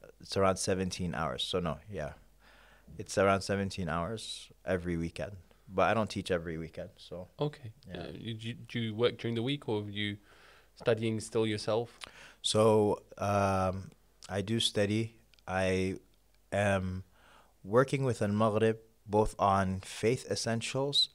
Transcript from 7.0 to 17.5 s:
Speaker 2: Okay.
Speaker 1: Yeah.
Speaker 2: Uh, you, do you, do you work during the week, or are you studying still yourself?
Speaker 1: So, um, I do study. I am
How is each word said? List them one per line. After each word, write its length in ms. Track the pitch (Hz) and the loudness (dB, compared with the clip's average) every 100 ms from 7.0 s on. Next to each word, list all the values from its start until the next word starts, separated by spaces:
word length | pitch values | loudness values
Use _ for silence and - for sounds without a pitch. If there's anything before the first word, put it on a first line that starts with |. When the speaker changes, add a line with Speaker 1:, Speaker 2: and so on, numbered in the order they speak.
| - 90 92 - | -14 -14 -12 -6
Speaker 2:
Okay. 320 | 147 147 113 - - | -6 -6 -18 -18 -14
Speaker 1:
Yeah. 120 | 87 | -12
Speaker 2:
Uh, 60 | - | -12
you, 200 | - 113 | -10 -10
do 140 | 110 113 | -10 -10
you, 40 | |
do 260 | 117 117 123 | -12 -8 -4
you 120 | 113 | -4
work 240 | 107 117 113 | 2 0 0
during 180 | 117 | -4
the 80 | 117 | -2
week, 260 | 120 143 - | -2 -4 -2
or 120 | 104 | -4
are 60 | 104 | -4
you 280 | 101 104 104 - - - - _ | -4 -4 -4 -12 -20 -20 -20 _
studying 420 | - - 110 113 110 | -4 0 2 0 -2
still 260 | - 117 110 | -2 0 0
yourself? 500 | 104 - 107 120 - - - - - | 0 0 -2 -2 -10 -18 -18 -20 -8
Speaker 1:
So, 600 | - 110 110 110 104 - - - | 0 6 6 8 4 2 -4 -4
um, 760 | 101 101 98 95 95 95 95 - _ _ - | 0 2 4 2 0 -2 -8 -16 _ _ -6
I 140 | 95 | -4
do 180 | 98 113 | -2 0
study. 560 | - 110 101 107 110 - _ _ - | 0 2 2 2 -2 -8 _ _ -4
I 480 | 95 95 92 92 92 _ _ _ _ - | 0 2 2 0 -4 _ _ _ _ -4
am 540 | 98 104 98 92 92 - _ - - _ | 0 2 2 0 -6 -10 _ -20 -20 _